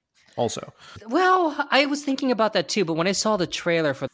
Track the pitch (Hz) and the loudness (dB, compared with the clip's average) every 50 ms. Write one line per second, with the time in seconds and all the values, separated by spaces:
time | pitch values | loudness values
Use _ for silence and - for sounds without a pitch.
0 | _ _ _ _ _ _ - - 120 113 - - - - - _ - - - - | _ _ _ _ _ _ -6 -4 -2 -2 -2 -6 -10 -12 -18 _ -20 -20 -20 -18
1 | 208 220 240 339 370 370 381 370 349 311 285 294 277 285 - 262 294 277 285 285 | -10 -2 0 2 4 4 4 4 2 0 0 -2 -4 2 2 2 4 2 0 -4
2 | - 285 269 269 285 254 240 196 220 208 - 190 165 - - 220 185 156 165 156 | -2 -2 -2 0 0 0 2 2 2 2 2 0 -2 0 0 0 0 0 0 0
3 | 165 196 190 - - 214 214 185 170 - - - - 175 170 165 160 147 131 - | 0 0 0 0 0 0 0 0 0 -2 -4 -4 -2 0 0 2 2 0 -2 -2
4 | 143 127 | -6 -10